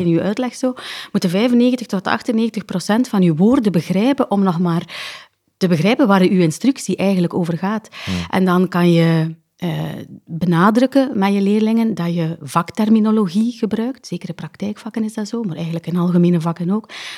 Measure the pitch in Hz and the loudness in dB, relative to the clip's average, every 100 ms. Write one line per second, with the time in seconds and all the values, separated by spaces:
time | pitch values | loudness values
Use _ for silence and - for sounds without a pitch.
0 | 175 165 185 214 247 - 254 254 - - | 2 2 0 -2 -6 -4 -4 -4 -12 -14
1 | - 202 185 190 247 240 247 247 202 190 | -6 -2 0 0 2 4 2 0 -4 -4
2 | - 233 - 220 226 208 - 185 - 220 | -2 -4 -2 -2 -2 -4 -6 -6 0 0
3 | 254 202 175 156 208 277 208 165 - 185 | 2 2 2 4 4 4 2 0 0 0
4 | 247 277 - 202 190 170 175 170 170 - | 0 0 0 0 0 0 0 -2 -4 -12
5 | - - - _ _ - 185 165 190 247 | -14 -16 -20 _ _ -4 0 2 2 2
6 | 233 196 185 185 165 - 247 269 - 185 | 4 4 4 4 2 2 -2 -2 -4 -2
7 | 196 185 170 - 170 165 190 214 - - | 0 0 0 -2 -2 -4 -4 -6 -8 -14
8 | - 90 170 190 185 180 180 175 175 165 | -8 -6 -2 0 2 2 2 2 4 4
9 | 165 165 160 160 _ - 175 156 156 - | 4 2 0 -6 _ -10 -6 -6 -6 -10
10 | - - - 165 175 165 202 220 262 277 | -14 -18 -12 -4 0 4 4 4 2 2
11 | 262 220 196 202 196 214 214 226 226 185 | 0 0 0 0 2 2 2 0 0 -2
12 | 170 170 160 165 139 170 175 - 214 220 | -2 -2 -4 -6 -4 -2 -2 -2 2 2
13 | 214 214 185 196 233 233 208 214 240 269 | 2 2 0 0 -2 -2 -4 -4 -6 -8
14 | - 175 - 160 156 - 202 208 220 220 | -10 -12 -10 -12 -12 -8 -8 -8 -10 -6
15 | 214 220 208 233 214 156 165 165 165 175 | -6 -6 -8 -6 -6 -6 -6 -6 -4 -2
16 | 180 175 175 170 165 165 175 214 - - | 2 4 4 2 0 -2 -2 -2 -4 -16
17 | - | -16